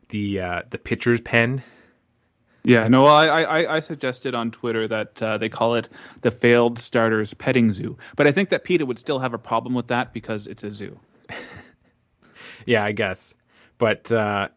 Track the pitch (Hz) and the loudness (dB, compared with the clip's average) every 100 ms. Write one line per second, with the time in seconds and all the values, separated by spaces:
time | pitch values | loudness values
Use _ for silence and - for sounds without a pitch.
0 | _ 107 101 98 90 87 - - - 117 | _ -6 -4 -4 -4 -6 -8 -14 -8 -4
1 | - 120 - 117 117 135 - _ _ _ | 0 -2 0 0 2 -2 -10 _ _ _
2 | _ _ _ _ _ _ - 120 113 131 | _ _ _ _ _ _ 2 4 6 6
3 | 139 151 156 156 160 156 156 156 156 151 | 8 8 6 2 0 0 0 -2 -6 -6
4 | 131 123 135 123 117 113 120 113 110 110 | -6 -6 -6 -4 -6 -6 -4 -4 -2 -4
5 | 107 - 110 107 110 - 113 120 110 - | -6 -6 -4 -4 -4 -2 0 0 -4 -12
6 | - - 120 - 120 120 120 117 - 123 | -20 -4 -4 2 4 6 4 0 -4 0
7 | 113 110 107 - - 127 117 98 - - | 2 0 -4 -6 -2 2 2 0 -6 -12
8 | - - - - 196 170 - 175 139 117 | -10 2 2 4 0 -2 0 0 0 -6
9 | - 139 131 117 - 113 - 123 120 120 | -6 -4 -4 -6 -4 -4 -2 -4 -2 -4
10 | 120 117 - 110 104 - 104 101 98 - | -4 -10 -8 -10 -10 -12 -12 -12 -14 -16
11 | _ _ - - - - - _ _ _ | _ _ -18 -16 -16 -20 -20 _ _ _
12 | _ _ _ - - - - 113 104 107 | _ _ _ -20 -20 -14 0 0 0 -2
13 | 104 95 - - _ _ _ _ 113 107 | -4 -6 -12 -18 _ _ _ _ 0 0
14 | - 117 104 101 98 | -2 -2 0 -2 -4